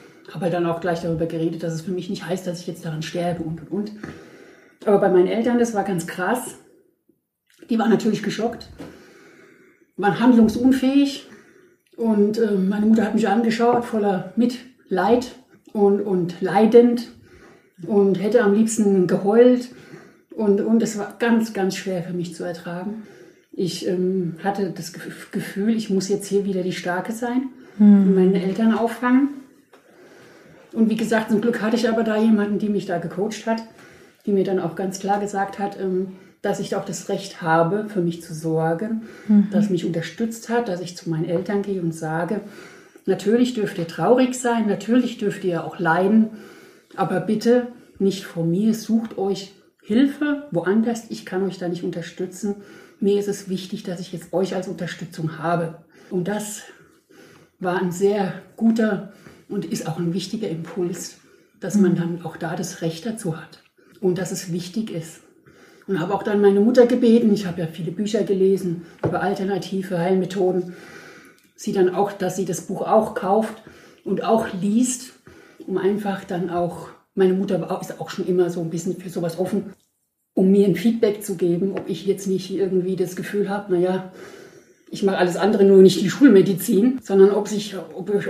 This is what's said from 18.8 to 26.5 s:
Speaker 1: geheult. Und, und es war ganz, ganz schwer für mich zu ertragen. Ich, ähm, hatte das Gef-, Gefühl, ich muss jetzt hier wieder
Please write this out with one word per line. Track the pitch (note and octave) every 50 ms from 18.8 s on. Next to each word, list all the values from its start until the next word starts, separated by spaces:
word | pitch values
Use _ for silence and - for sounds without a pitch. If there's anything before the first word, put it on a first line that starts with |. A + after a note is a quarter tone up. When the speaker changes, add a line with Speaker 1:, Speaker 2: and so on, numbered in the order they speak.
| G#3 G3+ G3 F#3+ F3+ E3
Speaker 1:
geheult. | G3 F#3+ F#3+ G3 G#3+ A#3 B3 B3+ B3 A#3+ - - - - - - - - - - _ _ _ _ -
Und, | - A3 G3+ G3 G3+
und | A3 A3 A3+ A#3
es | - - - G#3
war | G3+ - - -
ganz, | A#3+ A#3 A#3 A3+ A3 - -
ganz | G3 F#3+ F#3+ F#3+
schwer | - - G3 F#3 F3+ E3
für | F3 F3
mich | F3 E3+ F3 -
zu | - F3+
ertragen. | F3+ F3 - - F3+ F3 F3+ F#3+ G#3 G#3 A3+ - - - - - - _ _ _ _
Ich, | - - G3+ E3+ - - - -
ähm, | F3+ F3+ F3+ F#3 F#3+ F#3+ F3+ E3 - -
hatte | - G3 G3+ G3+ G3 F3
das | D#3+ - E3 - -
Gef-, | - - - - - - -
Gefühl, | - G3+ - - - G3 G3 A3 A3+
ich | A3 - -
muss | F#3+ F#3+ F#3 -
jetzt | G3+ G3 - -
hier | G3 G3+ F#3+
wieder | G3